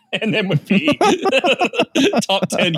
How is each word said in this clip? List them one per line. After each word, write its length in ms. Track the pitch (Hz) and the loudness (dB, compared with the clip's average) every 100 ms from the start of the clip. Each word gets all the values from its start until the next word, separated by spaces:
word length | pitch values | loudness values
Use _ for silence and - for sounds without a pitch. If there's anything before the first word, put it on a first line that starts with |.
<laughs> 200 | _ 208 | _ -6
And 120 | 226 | -2
then 140 | 214 190 | -2 0
would 180 | 170 - | -2 2
be 220 | 196 - | 0 0
<laughs> 100 | 285 415 370 381 269 349 262 339 - - - 269 277 | 0 0 2 2 0 0 0 -2 -2 -2 0 2 2
top 260 | - 196 180 | 0 -2 -2
ten 240 | - 180 | -2 -2